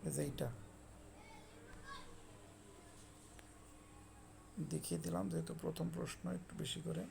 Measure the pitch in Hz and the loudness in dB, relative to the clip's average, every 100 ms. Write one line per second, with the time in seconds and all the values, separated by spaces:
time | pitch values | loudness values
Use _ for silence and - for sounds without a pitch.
0 | 156 139 147 - 135 - - - - - | 4 4 4 4 2 2 -6 -12 -12 -12
1 | - - - - - - - - - 1077 | -12 -12 -12 -12 -12 -12 -12 -10 -6 -6
2 | 988 - - - - - - - - - | -6 -10 -12 -12 -12 -14 -14 -12 -12 -12
3 | - - - - - - - - - - | -12 -12 -12 -12 -12 -14 -14 -14 -14 -14
4 | - - - - - - 151 156 - 165 | -14 -14 -14 -14 -8 0 4 4 6 4
5 | 160 170 - 165 165 165 160 160 165 165 | 6 6 6 6 4 2 2 4 4 4
6 | 165 - 175 185 - - 127 - 165 160 | 2 2 2 0 0 0 2 2 2 2
7 | 226 | 2